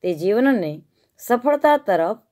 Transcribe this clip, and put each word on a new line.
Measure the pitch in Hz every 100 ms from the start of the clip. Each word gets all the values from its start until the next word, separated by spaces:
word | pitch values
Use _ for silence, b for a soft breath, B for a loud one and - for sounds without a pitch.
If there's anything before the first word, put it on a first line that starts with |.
તે | 180
જીવનને | 165 175 214 269 254 165 151 - _ _ _
સફળતા | - 240 254 294 294 294
તરફ | 285 180 165 220 _